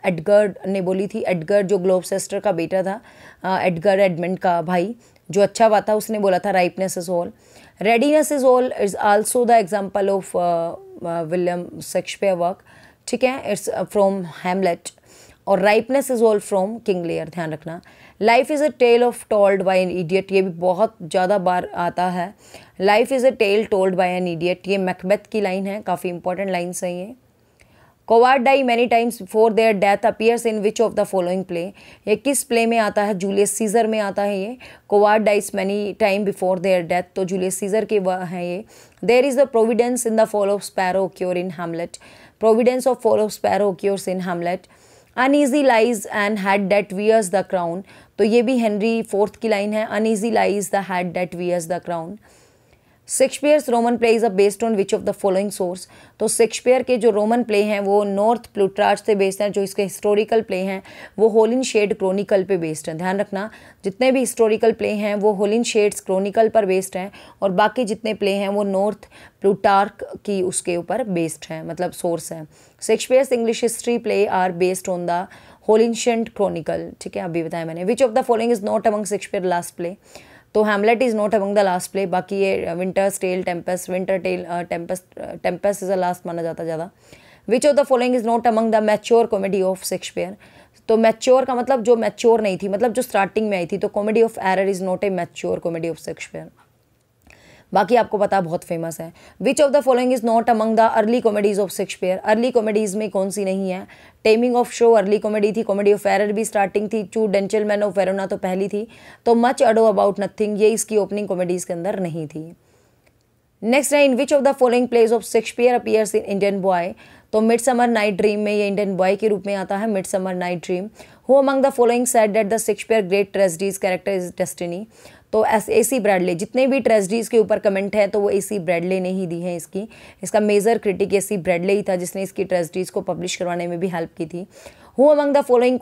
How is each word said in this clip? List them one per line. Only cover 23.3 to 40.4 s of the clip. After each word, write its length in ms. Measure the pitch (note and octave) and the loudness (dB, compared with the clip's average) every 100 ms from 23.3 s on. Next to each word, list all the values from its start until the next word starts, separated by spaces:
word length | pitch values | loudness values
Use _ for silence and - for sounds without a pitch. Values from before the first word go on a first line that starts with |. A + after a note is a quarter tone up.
tale 320 | - G3+ G#3 | 2 2 0
told 280 | G#3 G3 F#3+ | 0 2 2
by 280 | F#3 F3+ F3+ | 2 0 0
an 80 | F3+ E3 | -4 -2
idiot, 220 | F3 F#3 F#3 | -4 -4 -2
ये 100 | G3 | -2
मैकबेथ 400 | F#3 F3+ F#3 G3+ - | -2 -4 -2 -2 -2
की 100 | G#3+ | -4
लाइन 260 | G3 F#3+ G3 | -2 -4 -6
है, 140 | G#3 | -8
काफ़ी 280 | F#3+ F3+ F#3 | -6 -6 -6
इंपॉर्टेंट 400 | F3 F#3 F#3 G3 | -8 -6 -6 -4
लाइन्स 340 | F3+ F3 F3 | -4 -6 -6
हैं 80 | F3+ | -8
ये। 220 | F3 G3 B3+ _ _ _ _ _ _ _ _ - | -8 -10 -16 _ _ _ _ _ _ _ _ 2
Coward 320 | A3+ B3 C#4 A#3+ | 6 6 6 6
die 200 | C#4 B3+ | 4 4
many 260 | A#3 B3 | 2 2
times 280 | A#3 A#3+ - | 2 2 -4
before 300 | F#3+ A3 A3+ | -4 2 4
their 320 | G#3 A3+ G3+ | 4 2 4
death 220 | G3 G3+ A3+ | 2 2 0
appears 380 | F#3+ A3 A#3 A#3 | 0 2 2 0
in 80 | G#3+ | 0
which 180 | G#3 A3 | 0 0
of 120 | G#3+ | 0
the 160 | F#3 G3 | 0 -2
following 380 | F#3+ F3 F#3 | 0 -2 -2
play? 280 | F#3 F3 F#3 - - - G3 | -4 -6 -8 -12 -20 -10 -2
ये 80 | G#3 | -2
किस 280 | - A3+ | 0 -2
प्ले 220 | - A#3 A3+ | 0 0 2
में 120 | A#3 | 2
आता 260 | G#3 G#3 | 0 0
है? 100 | G#3 | 0
जूलियस 380 | F#3+ G3 G3+ G3+ | -2 -2 0 0
सीजर 360 | - A3 A#3 A3 | 0 0 0 0
में 120 | A3 | 0
आता 240 | G3+ G3+ | -4 -2
है 160 | G3+ G3 | -2 -2
ये। 180 | G3+ B3 - - - | -6 -10 -18 -20 -2
Coward 320 | G3+ G#3 A3 G#3 | 4 4 4 4
dies 300 | G#3 - G3+ | 0 0 -4
many 440 | F#3+ G#3 G3+ F3+ | -4 -2 -4 -2
time 240 | G#3 G3 G#3 | 0 0 -2
before 300 | - F#3 F#3 | -2 -2 0
their 280 | F#3+ F#3 | 0 0
death, 200 | E3 F3+ F3+ - | 0 -2 -4 -4
तो 80 | |
जूलियस 320 | F3+ F#3+ F#3 F#3 | -4 -2 -4 -4
सीजर 260 | G3+ G#3+ G#3+ | -2 -2 0
के 140 | G#3+ | 0
वह 160 | F#3 F#3 | 0 -4
हैं 280 | F3 F3+ | -6 -8
ये। 200 | F3 F3+ - - - _ F#3 | -6 -8 -12 -20 -20 _ 2
There 260 | B3 C#4 | 4 4
is 120 | B3+ | 2
the 80 | C4 A3+ | 2 2
providence 560 | A3+ A3+ A#3+ B3 A3+ | 2 2 0 0 0
in 80 | A3 | 2
the 120 | A3 | 2
fall 220 | G#3 | 2